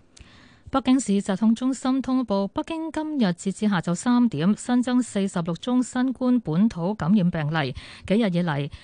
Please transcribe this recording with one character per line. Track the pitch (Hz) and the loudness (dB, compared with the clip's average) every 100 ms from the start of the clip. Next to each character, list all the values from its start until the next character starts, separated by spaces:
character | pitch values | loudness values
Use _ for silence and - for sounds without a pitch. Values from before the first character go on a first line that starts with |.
| _ - - - - _ - | _ -20 -20 -20 -20 _ -4
北 | 269 | -2
京 | 247 262 | 2 2
市 | - 196 | 2 -2
疾 | 202 190 | 0 0
控 | 220 226 | 2 2
中 | 254 | 0
心 | 254 262 269 | -2 -2 -2
通 | 254 262 247 | 0 -2 0
報， | 196 196 | -2 -2
北 | - | -4
京 | 302 320 320 | -6 -6 -6
今 | 311 311 294 | -6 -4 0
日 | 196 | 0
截 | 175 196 | 0 -4
至 | - 208 | -2 0
下 | 185 | 0
晝 | 170 175 | -2 -2
三 | 247 240 240 | 2 2 2
點 | 143 175 202 | 2 0 0
新 | - 247 | 0 0
增 | 254 247 | 2 0
四 | 233 202 196 | 0 -2 -2
十 | 180 | -2
六 | 170 | -4
宗 | 185 254 247 | -4 0 0
新 | - 254 262 | 0 -2 -2
冠 | 240 247 247 | 0 2 2
本 | 160 165 226 | 2 2 2
土 | 175 175 | 2 -4
感 | 214 156 | -2 2
染 | 214 175 | 4 4
病 | 165 147 165 | 0 0 0
例。 | 135 - - - - | -2 -4 -14 -12 0
幾 | 220 | 2
日 | 208 | 2
以 | 170 | 0
嚟， | 175 143 143 - | 0 -2 -4 -10